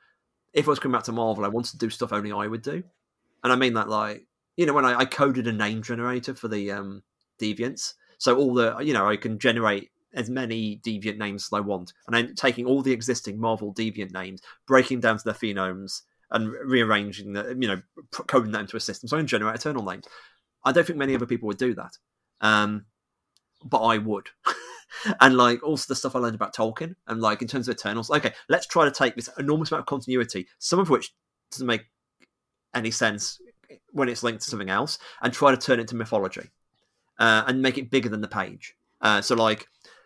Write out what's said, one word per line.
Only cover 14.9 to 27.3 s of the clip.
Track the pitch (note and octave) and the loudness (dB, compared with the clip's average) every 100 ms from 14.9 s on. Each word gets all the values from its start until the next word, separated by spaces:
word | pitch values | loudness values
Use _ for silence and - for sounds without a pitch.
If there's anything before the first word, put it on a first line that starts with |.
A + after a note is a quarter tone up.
| B2+ | 2
down | A#2 G#2+ | 2 0
to | |
their | A2 | -2
phenomes, | G#2 A2 G2+ F#2 F#2 G2 - - _ _ | -4 -4 -2 -4 -6 -10 -12 -14 _ _
and | A#2 A2 | -4 -4
re-, | A2 | -6
rearranging | C3+ B2+ A2 G#2 G2+ G2 G2+ | 0 2 4 2 0 -8 -10
the, | G2+ - B2+ | -8 -6 -4
you | A#2 | -2
know, | F#2+ - - | -2 -8 -20
p-, | D3 - - | -14 -12 0
coding | C3+ A2 | 0 2
that | G#2+ | -2
into | G2+ A2+ | -6 -8
a | |
system. | - G2 A#2 | -8 -10 -4
So | D3+ | -4
I | |
can | D3 | 0
generate | A2 G#2+ A2+ | 0 0 -2
Eternal | D3+ C3+ G2 | -4 -4 -6
names. | G2 - - - _ _ _ C3 | -8 -14 -20 -20 _ _ _ 2
I | |
don't | E3+ E3+ | 4 4
think | D#3 | 2
many | C#3 B2+ | 0 0
other | A#2+ | -2
people | A#2 A2 | -4 -4
would | G2+ | -2
do | B2+ G#2 | -2 -2
that. | - - _ _ _ _ | -8 -18 _ _ _ _
Um, | G#2+ G#2+ G#2 G#2 G#2+ _ _ _ _ _ _ _ | 4 4 4 -2 -10 _ _ _ _ _ _ _
but | B2 A#2+ | -2 2
I | A2+ A2 | 4 2
would. | A2 G2+ - - - | 0 -4 -8 -8 -6
<laughs> | - - - - - G#3+ - | -4 -8 -18 -18 -8 -4 8
And, | C3 B2+ | 8 10
like, | B2 A#2+ | 6 4
also | D3+ D3 - | 0 -2 -2
the | C3+ | -4
stuff | C3 C3 | -4 -2
I | |
learned | A#2 A2 | -2 -2
about | G#2 | -6
Tolkien, | - A2 A2 E3 F#3 - | -2 -2 -2 -10 -10 -8
and, | A2+ | -2
like, | A2 | 0